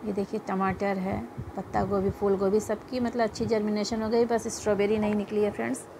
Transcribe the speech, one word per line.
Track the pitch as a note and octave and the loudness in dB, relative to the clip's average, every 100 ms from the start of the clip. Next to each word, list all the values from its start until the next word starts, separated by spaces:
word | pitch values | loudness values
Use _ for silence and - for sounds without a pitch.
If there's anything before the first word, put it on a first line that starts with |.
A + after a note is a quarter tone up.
| G#3+ | -4
ये | |
देखिए, | G3+ G3 G#3+ - | -4 -4 -4 -4
टमाटर | F#3+ F#3+ F#3+ G3+ F#3+ | 0 0 0 0 0
है, | F#3 G3 A#3 - - - | -2 -4 -6 -10 -10 -10
पत्ता | F#3+ G#3+ | -4 -2
गोभी, | G3 G3 G3 | 0 2 0
फूल | - G3+ G3 | 0 2 2
गोभी, | G3 G#3+ | 4 2
सबकी | G#3 G#3+ - B3+ | 0 -6 -4 -2
मतलब | A#3+ A#3+ | -2 0
अच्छी | A3 - A3 | -2 0 0
germination | A3 G#3 G#3 G3+ A3+ | 2 2 0 0 -2
हो | A3 | 2
गई। | A#3 A#3 | 2 4
बस | A#3 A3+ | 2 -2
स्ट्रॉबेरी | - A3 G3+ G3+ A3 | -4 0 2 4 4
नहीं | G#3 G#3 | 2 0
निकली | G3+ G#3+ | 0 2
है | G#3 | 2
फ्रेंड्स। | G3+ A#3 C4 - | 0 -4 -4 -6